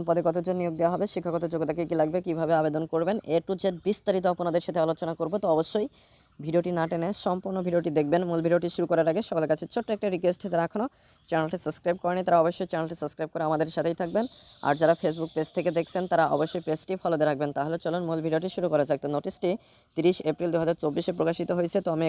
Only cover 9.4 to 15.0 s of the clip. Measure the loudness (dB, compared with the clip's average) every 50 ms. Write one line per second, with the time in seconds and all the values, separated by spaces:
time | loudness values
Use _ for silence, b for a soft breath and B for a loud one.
9.4 | 2 0 0 -2 -2 -4 -4 -4 -2 -2 -4 -2 0 -2 -2 2 2 0 0 0
10.4 | -4 -2 0 0 0 0 -2 -4 -4 -4 b b b b b b b -2 0 0
11.4 | 0 0 -2 -4 -4 -6 -6 -2 -2 -2 -2 0 0 -2 0 0 2 4 6 6
12.4 | 6 4 0 -2 -6 -4 -2 -4 -4 -4 -6 -6 -8 -8 -6 -6 -8 -6 _ -2
13.4 | 0 0 2 0 0 -2 -2 -2 -2 -2 -2 -2 -4 -2 0 -2 -2 -2 B B
14.4 | B B B B 0 0 2 4 4 4 4 4